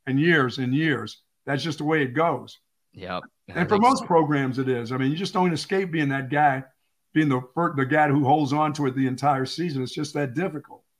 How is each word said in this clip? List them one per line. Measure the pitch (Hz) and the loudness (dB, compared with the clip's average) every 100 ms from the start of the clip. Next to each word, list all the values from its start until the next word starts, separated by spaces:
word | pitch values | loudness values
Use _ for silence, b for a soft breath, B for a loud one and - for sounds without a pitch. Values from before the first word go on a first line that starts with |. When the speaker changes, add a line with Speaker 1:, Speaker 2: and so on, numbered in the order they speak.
| 135 | -2
Speaker 1:
and | 135 | 2
years | 170 160 127 123 | 4 4 2 -2
and | 123 | -2
years. | 139 160 117 104 - _ _ 139 | 0 0 -2 -4 -14 _ _ -6
That's | 143 | -4
just | 156 147 | -4 -4
the | |
way | 151 156 | 0 0
it | 127 | 0
goes. | 139 165 131 110 - _ _ _ | 2 2 0 -6 -20 _ _ _
Speaker 2:
Yep. | - 92 90 - _ - | -16 -8 -8 -10 _ -10
Speaker 1:
And | 123 175 | -4 0
for | |
Speaker 2:
I | 202 | 4
think | |
Speaker 1:
most | 240 269 | 4 2
Speaker 2:
so. | - | 2
Speaker 1:
programs, | 170 151 143 131 127 | 2 4 0 -2 -2
it | 131 | -2
is. | 120 117 | -2 -2
I | 131 | -2
mean, | 135 | -2
you | 160 | -2
just | 185 | -2
don't | 185 180 | 0 0
escape | 151 - 190 185 | 0 -2 -2 -2
being | 160 139 | -2 -2
that | 135 127 | -2 -2
guy, | 147 147 131 - _ _ _ _ | 2 2 2 -6 _ _ _ _
being | 156 151 | 0 2
the | 127 127 | 0 -2
fir-, | 170 170 | -2 -2
the | 139 131 | 0 0
guy | 151 147 | 2 4
who | 139 | 4
holds | 131 151 135 | 4 2 2
on | 151 151 | 0 0
to | 143 135 | 0 -2
it | 131 | 0
the | 131 | -2
entire | 127 143 135 131 | 0 0 0 -2
season. | - 175 135 | -4 -4 -4
It's | 127 | -6
just | 160 147 | -6 -6
that | 147 139 | -4 -4
difficult. | 117 147 147 - - _ | -2 -4 -6 -14 -20 _